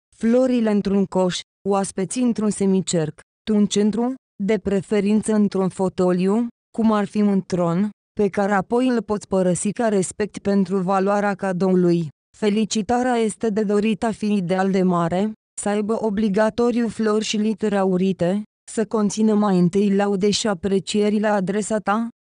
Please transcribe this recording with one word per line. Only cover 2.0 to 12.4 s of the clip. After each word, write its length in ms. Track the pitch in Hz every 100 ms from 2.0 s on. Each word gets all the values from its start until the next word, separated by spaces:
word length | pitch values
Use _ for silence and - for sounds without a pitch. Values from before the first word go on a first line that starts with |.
| 185 254
într-un 280 | 247 214 214
semicerc, 680 | 196 196 190 170 175 156 - _ _ -
tu 60 | 208
în 100 | 202
centru, 480 | 202 208 214 240 262 _ -
de 140 | 196 220
preferință 760 | 196 196 - 208 202 214 202
într-un 340 | 214 208 190 190
fotoliu, 760 | - 185 - 180 180 185 214 240 - _ -
cum 160 | 226
ar 120 | 214
fi 160 | 196 214
un 220 | 208 196
tron, 480 | 180 175 170 170 208 - _
pe 160 | - 208
care 240 | 208 196
apoi 360 | 202 185 240 254
îl 140 | 240
poți 260 | 202 214 -
părăsi 420 | 190 180 175 208
ca 180 | - 226
respect 500 | 208 185 - 208 -
pentru 400 | 202 202 185 190
valoarea 560 | 180 196 190 208 202
cadoului. 760 | 196 196 185 190 185 175 170 156 - _
Felicitarea 760 | _